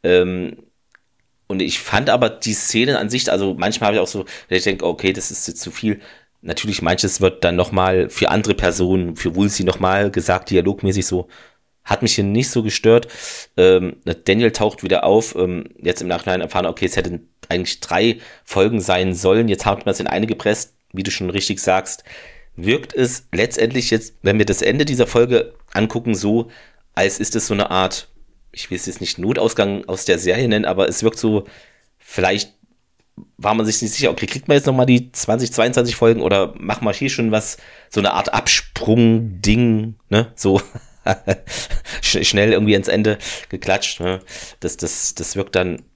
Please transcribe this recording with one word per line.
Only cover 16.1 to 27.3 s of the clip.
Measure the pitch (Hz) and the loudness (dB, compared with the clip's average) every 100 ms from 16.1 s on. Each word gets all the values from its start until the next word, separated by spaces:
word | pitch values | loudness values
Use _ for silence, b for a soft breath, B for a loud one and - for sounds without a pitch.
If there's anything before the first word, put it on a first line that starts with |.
| 85 - 92 | -4 -2 -4
erfahren, | - 95 90 | -2 -2 -2
okay, | - 92 | -2 -2
es | - | -2
hätten | 90 87 _ _ - | -4 -8 _ _ -6
eigentlich | 92 90 - | -4 -4 -8
drei | - 180 117 113 B B | -2 2 2 0 B B
Folgen | - 98 101 113 | -6 2 2 2
sein | 90 90 92 | 0 0 0
sollen, | 87 92 107 117 | 0 2 4 2
jetzt | 95 107 | 0 0
hat | 101 - | -2 -2
man | |
es | 95 | -2
in | - | -2
eine | 90 110 | -2 -2
gepresst, | 107 107 107 - _ _ | -2 0 -2 -4 _ _
wie | 90 | -8
du | 95 | -6
schon | - 92 | -4 -4
richtig | 98 - 98 | -4 -4 -2
sagst, | - 92 - - B B B B B - | 2 0 0 -14 B B B B B -6
wirkt | 92 135 - | 0 0 -2
es | - 123 - - | -2 -2 -2 -6
letztendlich | 87 117 - 113 127 117 | -2 -2 0 0 0 0
jetzt, | 110 - - | -2 -2 -4
wenn | 98 107 | 0 2
wir | 104 | 2
das | - | 2
Ende | - 131 | 0 0
dieser | 147 123 117 | 0 0 2
Folge | 117 120 120 - - - | 4 4 2 0 -12 -6
angucken, | - 107 120 117 98 | -2 -2 -2 -2 -2
so, | 101 117 117 B B B B - | 0 0 -2 B B B B -2
als | 98 - | 0 0
ist | - | -4